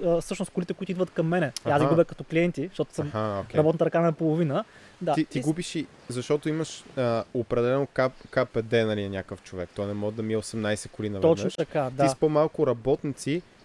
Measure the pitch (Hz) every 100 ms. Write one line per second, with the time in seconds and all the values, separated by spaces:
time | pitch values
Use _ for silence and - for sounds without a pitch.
0 | 170 170 - 196 185 - 175 185 190 180
1 | 180 - 160 180 143 - 147 143 143 165
2 | 165 - 143 165 175 151 175 - 147 -
3 | 147 107 107 101 110 165 156 160 160 165
4 | 170 156 160 156 160 151 226 - - -
5 | 170 147 147 135 135 160 - 165 - -
6 | - 123 123 147 156 156 160 - - -
7 | 120 113 - 127 113 120 120 135 139 -
8 | 131 - - 131 123 113 110 117 110 104
9 | 98 98 92 95 - 92 87 - 101 104
10 | 104 113 110 110 - 113 104 107 - -
11 | 107 98 95 165 180 - 151 156 131 131
12 | 135 131 156 147 156 - 143 123 120 151
13 | 151 127 135 165 - -